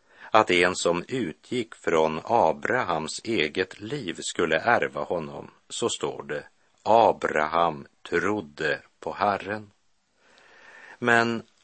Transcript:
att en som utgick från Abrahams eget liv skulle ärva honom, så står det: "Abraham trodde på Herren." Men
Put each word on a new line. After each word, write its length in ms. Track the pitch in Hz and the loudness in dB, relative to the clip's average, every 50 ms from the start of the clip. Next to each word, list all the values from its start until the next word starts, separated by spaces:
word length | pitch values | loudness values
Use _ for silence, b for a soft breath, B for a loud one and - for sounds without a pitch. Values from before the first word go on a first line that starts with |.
| B B B B B B | B B B B B B
att 200 | B 110 107 - | B 4 6 6
en 240 | 90 87 87 90 92 | 4 4 4 2 2
som 300 | - - 87 85 87 87 - | 0 0 2 2 0 -2 -4
utgick 680 | 127 135 110 80 73 - _ - 120 123 110 - - | -4 -4 -4 -6 -6 -10 _ -8 -6 -6 -6 -6 -10
från 460 | - - - 82 80 80 78 78 78 - | -8 -4 0 2 2 2 2 0 -4 -4
Abrahams 1000 | - 113 117 95 80 76 73 71 - 113 131 113 92 85 78 78 76 - - - | 0 2 4 4 2 2 0 -2 -2 -2 -2 0 -2 -2 -2 -4 -6 -8 -10 -6
eget 560 | 110 113 92 76 78 76 92 92 - - - | -4 0 0 0 0 0 -2 -4 -4 -6 -12
liv 400 | 101 110 143 151 113 85 76 73 | -10 -10 -8 -8 -8 -8 -8 -8
skulle 400 | 76 - - - 87 80 78 80 | -10 -8 -4 -2 0 0 0 0
ärva 440 | 85 113 120 101 78 67 67 73 73 | 2 2 2 2 2 -2 -4 -6 -6
honom, 480 | - 92 85 78 71 71 - - - - _ _ _ | -4 -4 -4 -4 -6 -10 -14 -14 -16 -20 _ _ _
så 200 | - - 101 87 | -6 -4 -2 -2
står 340 | - - - 71 65 64 - | -2 -2 -6 -6 -6 -8 -10
det: 240 | 71 73 71 - - _ _ _ _ _ _ _ | -10 -10 -10 -10 -12 _ _ _ _ _ _ _
"Abraham 1040 | 98 110 117 110 92 80 76 - - - 78 76 76 80 85 85 85 78 71 69 - _ _ _ - | 4 6 6 8 6 4 2 -2 0 0 0 0 2 2 2 2 2 0 -4 -10 -16 _ _ _ -2
trodde 720 | 87 87 85 98 104 104 87 73 73 - 80 76 69 67 - _ _ _ | -2 0 0 0 -2 -2 -6 -8 -8 -6 -4 -4 -4 -4 -6 _ _ _
på 140 | - 82 76 | -10 -10 -4
Herren." 580 | - 98 104 98 95 - 92 107 107 107 104 _ _ _ _ _ _ _ _ B B B B B B B B B B B B B B B B B B | -2 0 0 0 -2 -4 -8 -10 -10 -10 -16 _ _ _ _ _ _ _ _ B B B B B B B B B B B B B B B B B B
Men 440 | 123 120 117 117 117 117 117 110 - - _ _ | 0 2 4 4 4 2 -2 -4 -8 -12 _ _